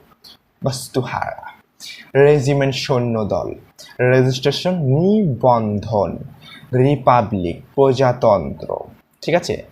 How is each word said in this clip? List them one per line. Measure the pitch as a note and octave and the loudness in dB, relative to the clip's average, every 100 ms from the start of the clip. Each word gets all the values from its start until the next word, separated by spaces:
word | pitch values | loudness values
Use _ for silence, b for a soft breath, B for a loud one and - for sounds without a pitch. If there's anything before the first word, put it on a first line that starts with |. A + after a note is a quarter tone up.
| _ _ B B _ _ A#2 | _ _ B B _ _ -6
বস্তুহারা। | - - C3 - - - - - - _ _ B B B C3+ | -6 -6 -6 -4 -4 -4 -8 -16 -20 _ _ B B B 4
রেজিমেন্ট, | C#3+ D3 C3 C#3+ C3+ C3 | 6 4 2 2 0 -2
সৈন্যদল। | - B2+ A#2+ A2+ G2 F2+ - - - _ B - | -2 -2 0 -2 -2 -4 -4 -10 -16 _ B -2
রেজিস্ট্রেশন, | B2 C3 C3 C3 C#3+ - F3+ F3+ | 2 4 2 0 -2 -2 -4 -2
নিবন্ধন। | C3 C#3 F#3 G#3+ F3+ A2+ B2+ A#2 A2 G#2 - G#2 F2 - - - B B B | 0 2 2 2 0 0 2 2 0 -4 -2 -2 -2 -4 -14 -20 B B B
রিপাবলিক, | B2+ C3+ D3 C#3 B2 A#2 G2+ E2+ - - - | 0 2 2 2 2 2 -4 -4 -8 -6 2
প্রজাতন্ত্র, | C3+ B2+ B2+ B2 A#2 G2 C#2+ - - G1+ - - _ _ | 2 4 0 2 2 2 0 -10 -10 -10 -12 -20 _ _
ঠিক | - E3+ | -2 -2
আছে? | - F#2+ - | -2 -8 -10